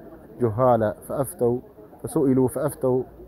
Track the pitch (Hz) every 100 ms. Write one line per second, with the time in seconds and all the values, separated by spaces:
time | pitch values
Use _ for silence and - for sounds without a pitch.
0 | - - - - 120 104 127 117 107 -
1 | - 120 135 - 120 123 - - - -
2 | - 160 139 131 127 127 147 - 131 127
3 | 123 -